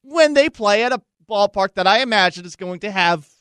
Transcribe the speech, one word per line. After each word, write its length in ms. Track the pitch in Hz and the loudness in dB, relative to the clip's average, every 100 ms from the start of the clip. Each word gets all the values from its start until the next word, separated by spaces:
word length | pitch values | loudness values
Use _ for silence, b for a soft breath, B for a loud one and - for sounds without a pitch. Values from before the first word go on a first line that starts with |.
when 320 | 269 330 302 | -4 2 4
they 160 | 285 302 | 4 0
play 320 | - 208 208 | -2 0 0
at 100 | 247 | 0
a 80 | 254 - _ - | -4 -8 _ -6
ballpark 440 | 208 202 196 190 | -2 -2 -2 -4
that 120 | 196 190 | 0 2
I 140 | 220 | 2
imagine 440 | 254 214 180 180 | 0 0 0 -2
is 120 | 175 - | -14 -14
going 240 | 180 180 | -12 -10
to 100 | 208 | -8
have 380 | 190 175 170 - _ | -2 0 -2 -6 _